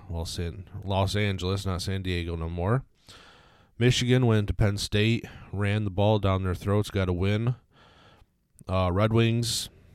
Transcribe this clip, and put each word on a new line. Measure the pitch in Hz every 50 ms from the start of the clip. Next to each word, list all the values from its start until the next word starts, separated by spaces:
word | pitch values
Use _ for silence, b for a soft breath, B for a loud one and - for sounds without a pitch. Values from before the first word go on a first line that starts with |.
| -
well, | - 87 82 82
San, | - - - 85 85 - - 92 - - 98 95
Los | 98 98 95 98 92 101
Angeles, | 104 104 101 95 90 90 90 95 92 95
not | 98 90 85
San | - 101 95 95
Diego | 92 95 90 87 85 85 85
no | 82 80
more. | 82 87 87 87 98 120 135 - _ _ B B B B B B B B B B B B B B B B
Michigan | - 117 123 127 - 127 120 123 127 127
went | 117 110 107 101
to | 98 95
Penn | - 110 101 101
State, | 101 - - - 104 107 113 117 - - B B B B B
ran | B 95 104 101 101 107 107
the | 101
ball | 87 101 101 107 110
down | 104 98 98 95 92 95
their | 92 87
throats, | 80 - 101 101 104 101 -
got | - 98 95 90
a | 90
win. | 85 95 98 104 107 117 123 120 - _ _ b b b b b b b b b b b b _ _ _ _ _ - - -
Uh, | 92 92 92 90
Red | 87 98 107 110
Wings, | 110 113 117 113 113 117 117 113 - - - - b b b b b